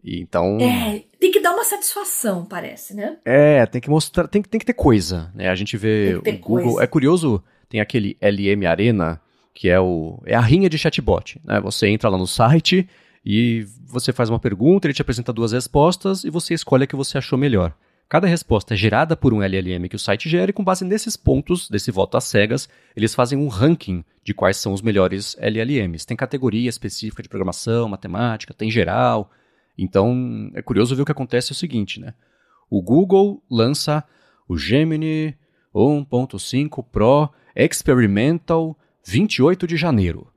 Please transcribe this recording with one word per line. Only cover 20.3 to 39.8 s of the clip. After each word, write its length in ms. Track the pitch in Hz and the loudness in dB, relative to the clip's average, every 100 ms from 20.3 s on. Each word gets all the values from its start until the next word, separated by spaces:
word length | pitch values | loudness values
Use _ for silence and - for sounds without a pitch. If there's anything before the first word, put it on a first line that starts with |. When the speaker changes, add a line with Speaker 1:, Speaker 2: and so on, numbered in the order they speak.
| 175 190 | 0 0
Speaker 1:
e 40 | |
com 100 | 202 | -2
base 200 | 190 185 | -2 -2
nesses 320 | 185 214 - - | -2 -4 -4 -2
pontos, 540 | - 139 - 180 - | 0 0 0 -4 -4
desse 220 | 104 - | -6 -4
voto 260 | 95 98 120 | -2 0 -2
às 60 | |
cegas, 440 | - 107 107 117 - _ _ - | 0 0 0 -2 -6 _ _ -2
eles 180 | 107 | -2
fazem 240 | - 120 139 | 0 -2 0
um 120 | 147 | -2
ranking 540 | 95 139 170 - 90 80 _ | 2 2 2 -2 -8 -8 _
de 100 | - | -10
quais 240 | 101 95 101 | 0 0 0
são 160 | 110 | -4
os 80 | 98 | -4
melhores 540 | 113 101 92 95 104 - | 0 2 2 0 -8 -6
L 220 | 110 107 | -4 -4
L 200 | 117 143 | -2 -2
Ms. 260 | 95 82 - | -4 -6 -10
Tem 100 | 120 | -8
categoria 520 | 131 139 127 107 120 | -6 -2 -2 0 -4
específica 520 | 113 104 - 110 - | -6 -10 -10 -12 -12
de 80 | - | -14
programação, 600 | 101 92 87 - 117 117 | -10 -8 -6 -2 -2 -2
matemática, 640 | 98 92 90 120 110 - | -6 -8 -4 -4 -4 -10
tem 180 | - 110 | -8 -4
geral. 580 | 113 85 98 123 117 104 _ _ _ _ - | 0 0 2 0 0 -4 _ _ _ _ -8
Então, 720 | 92 98 107 127 123 110 107 | -2 2 2 0 -4 -8 -10
é 80 | - | -12
curioso 340 | - 110 120 131 | -4 0 0 0
ver 60 | |
o 40 | 143 | -2
que 80 | |
acontece 380 | 123 127 120 - | -4 -2 -4 -4
é 20 | |
o 20 | 143 | -8
seguinte, 440 | 175 123 101 104 | -6 -4 -6 -8
né? 140 | - - _ _ _ _ _ | -14 -20 _ _ _ _ _
O 120 | 104 | -4
Google 600 | 92 135 190 190 202 202 _ | 2 2 4 4 4 0 _
lança 540 | 120 117 147 - 151 - _ _ _ _ | 0 2 0 -2 -4 -4 _ _ _ _
o 100 | 85 | -6
Gemini 800 | 73 123 160 156 156 156 156 143 _ _ _ | 0 2 2 0 -2 -4 -4 -8 _ _ _
um 300 | - 123 147 | 0 2 2
ponto 340 | 139 123 131 98 | -2 -4 -4 -8
cinco 460 | - 127 151 - | -6 -4 -4 -6
Pro 460 | - 104 107 143 147 _ _ - | -8 0 4 4 2 _ _ 0
Experimental 1200 | 151 - - 127 110 98 131 165 - 165 165 156 _ _ - | 0 0 2 4 4 4 2 0 0 -2 -2 -8 _ _ -4
vinte 320 | 104 208 - | 0 0 4
e 40 | |
oito 240 | 135 185 175 | 2 2 -2
de 120 | |
janeiro. 500 | 165 | -2